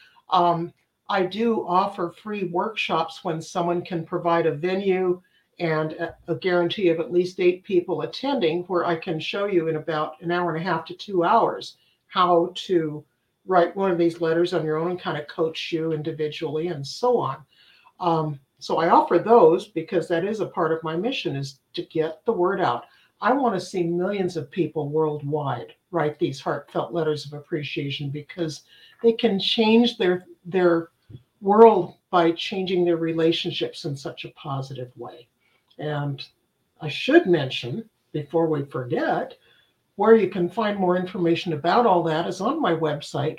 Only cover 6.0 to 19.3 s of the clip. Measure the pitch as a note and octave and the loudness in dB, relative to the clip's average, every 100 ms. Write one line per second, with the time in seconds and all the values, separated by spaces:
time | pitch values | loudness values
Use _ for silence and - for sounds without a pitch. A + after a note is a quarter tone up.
6 | E3 - - D#3+ F#3+ F3+ E3+ G3 F3+ E3 | -8 -8 -8 -4 0 2 0 0 0 0
7 | - F3 F3+ - F3+ F3+ - F3+ F3+ D#3 | 0 0 0 0 0 0 0 0 0 -2
8 | D#3+ - C4+ C4 E3 E3+ F3 F3 F3 E3 | -6 -6 -4 0 0 0 -2 -2 0 -2
9 | F#3+ D#3+ - G3+ G3+ F#3 D#3+ D#3 D3 D#3 | -4 -6 -6 -4 0 0 0 -2 -4 -4
10 | D#3 - E3+ F3 F3 D#3+ F3+ E3 - F3+ | -4 -6 -4 -2 -2 -2 -2 -4 -6 -14
11 | - F#3 E3+ A3+ D#3+ F#2+ - - _ _ | -4 0 4 4 2 -2 -10 -18 _ _
12 | _ F#3+ F3+ F3 F3+ - - F3 D#3 D3+ | _ 0 4 4 2 -2 -2 0 0 -6
13 | - _ _ _ - F#3 E3+ G3 F#3+ E3+ | -14 _ _ _ 0 2 2 2 0 2
14 | E3+ E3 E3 E3 F3 F3+ D#3 D#3 E3+ F3+ | 0 0 0 0 0 0 -2 -2 -2 -4
15 | F#3 D3+ D3 - D#3+ D#3+ - E3 D#3+ D3+ | -6 -8 -8 -4 -4 -4 -6 -4 -2 -4
16 | D#3 D3+ D3+ D3 D#3 D3+ E3+ D3+ C#3 - | -4 -4 -6 -6 -6 -4 -4 -6 -10 -2
17 | B3 A#3 C3+ C3+ - _ _ _ _ - | 0 2 0 -6 -14 _ _ _ _ -4
18 | F3+ E3 D3+ C#3 _ _ - F#3+ E3 B3 | 0 0 0 -6 _ _ -4 0 6 6
19 | - F3 G#3 | 6 2 6